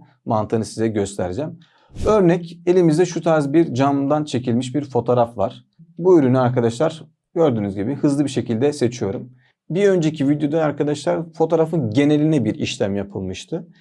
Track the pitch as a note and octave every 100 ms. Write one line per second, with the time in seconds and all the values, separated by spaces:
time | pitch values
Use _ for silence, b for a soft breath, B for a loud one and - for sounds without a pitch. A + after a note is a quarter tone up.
0 | b b - A2 G#2 A2+ G#2+ - A2+ G#2+
1 | G2+ - F2+ F#2 D#3+ E3+ b b b -
2 | - G#3+ F3 F3 - - - F3+ E3+ D3+
3 | F3+ E3+ E3+ D#3+ C#3 D#3 E3 B2 C#3 C#3
4 | C#3 D3+ D3+ B2+ B2+ A#2 B2+ C#3+ C#3 B2
5 | A#2+ B2 A#2+ - G2 - _ _ - -
6 | F3 F3 C3 C3 B2 B2 A#2 A#2 D#3 -
7 | - _ _ F3 D#3+ A#2 G2+ G2 G2+ C#3
8 | D3+ C#3 C#3 B2+ A2+ A2 C#3+ D3 A#2+ -
9 | G2+ A2 - b b b - D#3+ G3+ F#3+
10 | D#3 D3+ C#3 D3 D3 D#3+ D3+ C#3 D3 D3
11 | - F3 E3 - D#3+ E3 D#3+ E3+ A#2 G#2+
12 | C#3+ D3+ D#3 D3+ G#2+ - A2 - G#2 G2+
13 | G2 - F#2+ F#2 - E3 E3+ b